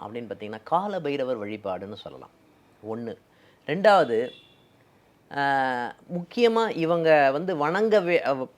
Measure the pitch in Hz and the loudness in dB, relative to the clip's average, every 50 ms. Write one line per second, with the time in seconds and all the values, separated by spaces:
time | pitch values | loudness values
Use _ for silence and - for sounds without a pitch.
0 | - 104 113 120 120 101 98 - 104 104 110 110 - - 160 175 202 208 196 185 | -14 -12 -12 -12 -10 -10 -12 -12 -12 -12 -12 -12 -6 -2 -2 0 0 -2 -6 -6
1 | 151 143 143 139 131 127 127 110 104 104 107 104 104 98 92 90 98 101 107 - | -4 -4 -4 -4 -4 -4 -4 -6 -6 -8 -8 -8 -8 -8 -8 -8 -8 -12 -14 -14
2 | - 76 67 65 - - _ _ _ _ _ _ _ _ _ _ 104 107 110 117 | -16 -18 -18 -18 -20 -20 _ _ _ _ _ _ _ _ _ _ -12 -10 -10 -8
3 | 117 113 - - _ _ _ _ _ _ _ _ _ - 151 196 202 214 202 185 | -8 -10 -12 -14 _ _ _ _ _ _ _ _ _ -6 -2 4 6 6 6 6
4 | 151 123 113 110 127 123 - - _ _ _ _ _ _ _ _ _ _ _ _ | 6 4 2 0 -2 -2 -8 -16 _ _ _ _ _ _ _ _ _ _ _ _
5 | _ _ _ _ _ - - 143 139 139 139 135 131 131 127 123 120 110 - _ | _ _ _ _ _ -10 -4 -2 0 2 2 2 2 0 -2 -4 -6 -8 -10 _
6 | _ - 175 175 175 - - 240 233 226 226 226 226 214 - 165 160 160 175 170 | _ -10 -8 -8 -8 -6 -2 2 2 2 2 2 -2 -2 -2 -2 0 0 0 2
7 | 160 160 156 147 139 135 135 151 185 185 180 147 147 156 175 202 220 226 214 208 | 4 6 6 6 6 4 2 0 -2 -4 -2 -2 0 0 0 0 2 4 4 2
8 | 175 175 170 147 - 127 139 131 127 - _ | 2 2 0 0 0 0 -2 -2 -4 -8 _